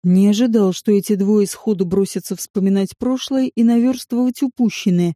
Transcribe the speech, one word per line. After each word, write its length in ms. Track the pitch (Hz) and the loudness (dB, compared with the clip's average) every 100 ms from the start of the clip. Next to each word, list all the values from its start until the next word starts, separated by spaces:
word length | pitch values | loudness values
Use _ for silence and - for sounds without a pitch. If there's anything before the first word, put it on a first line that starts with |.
Не 260 | 175 185 202 | 2 2 2
ожидал, 440 | 208 247 226 196 | 2 2 2 2
что 200 | 175 - | 0 0
эти 220 | 202 190 | 0 0
двое 320 | 208 196 214 196 | -2 2 2 0
сходу 400 | - - 196 185 | -4 -4 -2 -2
бросятся 500 | 190 196 185 - 185 | -2 -2 -4 -10 -12
вспоминать 600 | - 208 190 196 190 - | -8 -2 0 0 -2 -4
прошлое 480 | 247 254 - 269 254 | -4 -4 -4 -2 -2
и 180 | - | 2
наверстывать 800 | 233 233 247 247 - 240 247 247 | 2 4 2 -2 -6 -2 -2 -2
упущенное 720 | 269 - 233 - - 175 175 | -6 0 -2 0 0 0 0